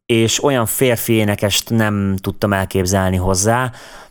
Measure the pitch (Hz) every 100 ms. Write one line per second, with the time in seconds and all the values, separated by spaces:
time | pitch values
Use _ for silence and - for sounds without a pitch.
0 | - 117 113 - 143 131 110 - 131 117
1 | - 113 104 104 104 - - 113 107 104
2 | 98 95 - - 104 98 95 98 90 98
3 | 92 92 92 92 104 120 127 - - -
4 | -